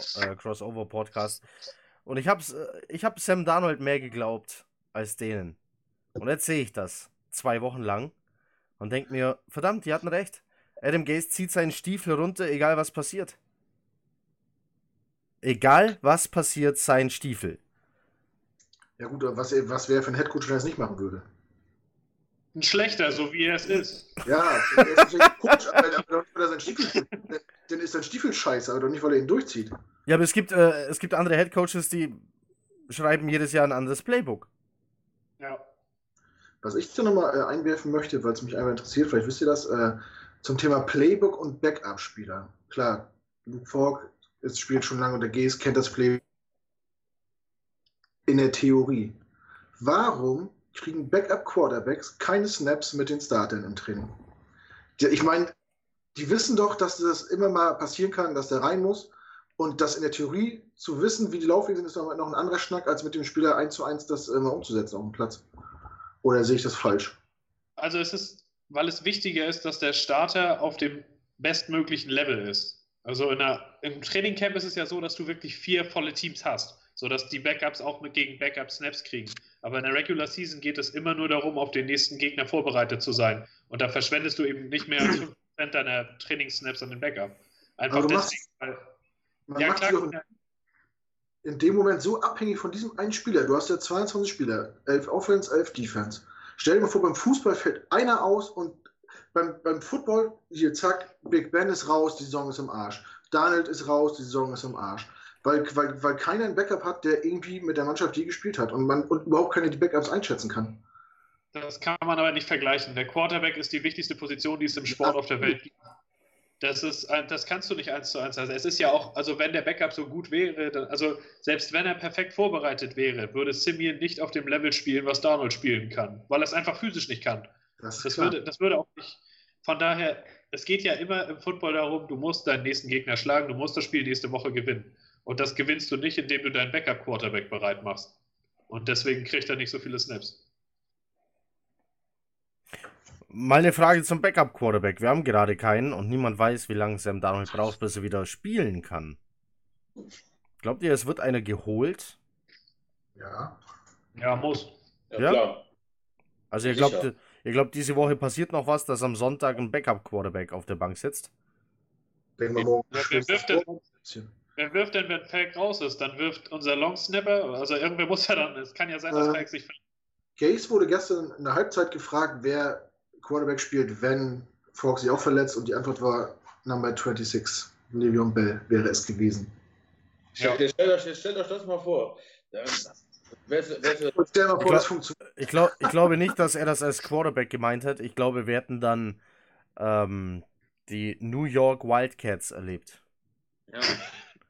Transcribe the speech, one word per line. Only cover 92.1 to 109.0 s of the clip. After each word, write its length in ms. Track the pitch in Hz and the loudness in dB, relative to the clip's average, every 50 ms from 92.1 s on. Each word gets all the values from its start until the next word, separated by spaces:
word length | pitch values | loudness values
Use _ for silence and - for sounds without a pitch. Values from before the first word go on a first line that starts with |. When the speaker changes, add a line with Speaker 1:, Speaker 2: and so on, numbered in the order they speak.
| 220 220 | 0 0
Speaker 2:
abhängig 380 | - - - - 220 214 202 - | 0 -2 -2 -2 -2 -2 -2 -2
von 120 | - 175 | -4 -6
diesem 280 | 175 208 226 226 - - | -6 -6 -8 -8 -6 -4
einen 140 | 196 220 214 | -4 -4 -4
Spieler. 320 | - - 240 202 156 131 | -4 -4 2 4 4 4
Du 120 | 135 135 | 6 2
hast 140 | 147 147 - | 2 2 0
ja 80 | 180 170 | -2 -2
zweiundzwanzig 520 | - - 175 185 208 208 - 208 202 196 | -2 -2 -2 -2 -2 -2 -2 -2 -4 -4
Spieler, 440 | - - 143 117 110 104 87 - - - _ | -2 -4 -2 -2 -2 -4 -4 -8 -12 -10 _
elf 240 | - 139 143 - - | 2 2 2 2 0
Offense, 460 | 127 190 190 - 202 196 196 - - | -2 -2 2 4 2 2 2 2 2
elf 160 | 160 170 - - | 2 2 2 -2
Defense. 480 | - 120 110 - 107 104 107 - - - - - - - - - - | -6 -6 -4 -4 -4 -4 -4 -6 -12 -16 -20 -20 -20 -20 -20 -12 0
Stell 160 | - 156 170 | 4 6 6
dir 80 | 208 208 | 6 4
mal 60 | 202 | 4
vor, 120 | - 196 | 2 4
beim 140 | 180 170 - | 4 4 2
Fußball 400 | - - 240 269 262 - 208 - | 2 2 2 2 4 4 2 2
fällt 360 | - - - - - - _ | 2 2 0 -2 -2 -4 _
einer 320 | - 220 247 247 233 - - | 2 2 4 4 2 2 4
aus 280 | 190 196 208 202 - | 4 2 2 2 -4
und 240 | - 180 170 165 - - _ - _ _ _ _ - - - _ _ | -8 -8 -8 -8 -10 -14 _ -20 _ _ _ _ -20 -20 -20 _ _
beim, 220 | 170 170 170 165 - - | 0 0 0 -4 -4 -2
beim 180 | 165 156 156 | -2 -2 -2
Football, 520 | - - - 277 - - 214 220 226 220 - - _ _ | -4 -6 -6 -4 -2 2 2 2 2 0 -4 -10 _ _
hier, 220 | 170 151 160 151 - | -2 2 2 2 2
zack, 400 | - - 180 185 185 - - - _ _ | 2 0 0 0 0 -4 -12 -18 _ _
Big 280 | - 175 160 - - - | 2 2 2 2 2 0
Ben 160 | 135 - 196 | 0 2 2
ist 200 | 185 - - 143 | 0 -2 0 0
raus, 280 | 156 156 156 156 156 | 2 4 4 2 0
die 80 | - 143 | -4 -10
Saison 260 | 135 139 143 143 139 | -6 -6 -6 -6 -6
ist 80 | 135 135 | -8 -8
im 100 | 135 - | -8 -8
Arsch. 340 | - - - 104 - - - - - - _ _ | -8 -8 -8 -8 -10 -12 -16 -18 -20 -20 _ _
Darnold 380 | - 156 156 175 175 170 165 - | 2 4 4 6 4 4 2 0
ist 180 | 160 147 151 139 | -4 -6 -2 0
raus, 280 | 147 147 151 151 147 | 2 4 4 2 2
die 60 | 143 127 | -2 -10
Saison 300 | 123 123 135 131 131 127 | -4 -2 -2 -2 -2 -4
ist 120 | 123 - | -8 -8
im 120 | 131 123 | -10 -8
Arsch. 320 | - - 98 98 107 110 - - - - - - _ _ | -8 -8 -8 -8 -10 -12 -16 -18 -20 -20 -20 -20 _ _
Weil, 220 | 139 147 147 147 143 - | 2 2 2 2 0 0
weil, 280 | 147 147 135 135 135 143 | 0 0 0 -2 0 0
weil 140 | 143 139 | 0 0
keiner 280 | - - - 196 220 226 | 0 -2 -2 0 0 0
ein 100 | 208 175 | 0 2
Backup 300 | 190 196 196 208 190 - | 0 0 0 0 -2 -2
hat, 200 | 180 175 - - | -4 -6 -2 2
der 200 | 156 156 147 151 | 2 2 2 2
irgendwie 360 | 165 175 180 175 180 185 185 | 0 -2 -2 -6 -8 -10 -6
mit 160 | 180 160 156 | -4 -2 -2
der 100 | 147 139 | 0 0
Mannschaft 300 | 147 151 - 175 156 - | 0 0 0 -2 -2 -2
je 80 | 151 165 | -2 -4
gespielt 340 | 170 - - - 208 202 - | -4 -6 -6 -6 -6 -2 -2
hat 140 | 117 110 113 | -2 -2 0
und 140 | 131 131 | 0 2
man, 180 | 135 139 147 | 2 2 2